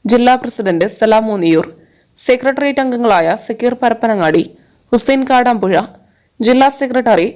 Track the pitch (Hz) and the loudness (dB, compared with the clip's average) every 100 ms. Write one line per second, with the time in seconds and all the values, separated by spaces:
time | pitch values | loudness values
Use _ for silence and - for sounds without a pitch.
0 | 196 240 240 254 240 - 190 170 202 - | 0 2 4 2 -2 -4 -2 -2 -2 0
1 | 220 220 220 202 170 160 - - _ _ | 2 2 0 -2 2 0 0 -14 _ _
2 | _ - - 247 262 269 285 277 262 240 | _ -8 -2 0 0 -2 -2 -2 -2 -2
3 | 233 185 165 220 - 220 240 240 240 233 | 2 2 2 -2 -6 -4 -4 0 -2 0
4 | 226 208 160 165 - - _ _ - 233 | -2 0 0 0 -2 -10 _ _ -2 0
5 | - 269 262 254 247 220 190 170 233 - | 2 0 2 2 2 0 0 0 -2 -16
6 | _ _ _ - 220 254 269 277 262 254 | _ _ _ -4 0 2 2 0 -4 -2
7 | 233 185 170 | 2 2 0